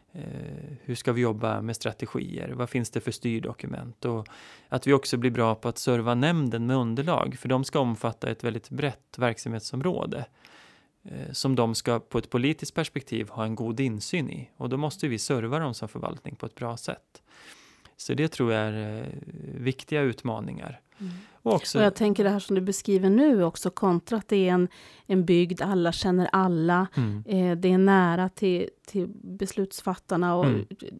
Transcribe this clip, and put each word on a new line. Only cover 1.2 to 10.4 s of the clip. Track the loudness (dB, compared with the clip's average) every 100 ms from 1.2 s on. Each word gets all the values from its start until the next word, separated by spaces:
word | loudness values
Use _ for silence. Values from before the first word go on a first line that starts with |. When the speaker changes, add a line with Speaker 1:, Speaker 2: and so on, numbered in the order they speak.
Speaker 1:
jobba | 2 0 -2 -2
med | -4 -4
strategier? | -6 -6 -8 -6 -6 -8 -8
Vad | -6 -4
finns | -2 -2
det | -4
för | -6
styrdokument? | -4 -4 -2 -6 -8 -10 -10 -10 -8 -4
Och | -4 -6 -16 -20 -20 _
att | -2 4
vi |
också | 4 4 0
blir | 0
bra | 2 2 2
på | -2
att | -2
serva | 0 2 2 2
nämnden | 2 2 0 0 0
med | 2
underlag, | 2 0 0 0 0 -4
för | 0
de | 0
ska | 2 0
omfatta | 0 0 -4 -4 -6
ett | -4
väldigt | -6 -6 -8
brett | -4 -4 -6 _ -2
verksamhetsområde, | -2 -2 -6 -8 -8 -4 -2 -2 -4 -6 -10 _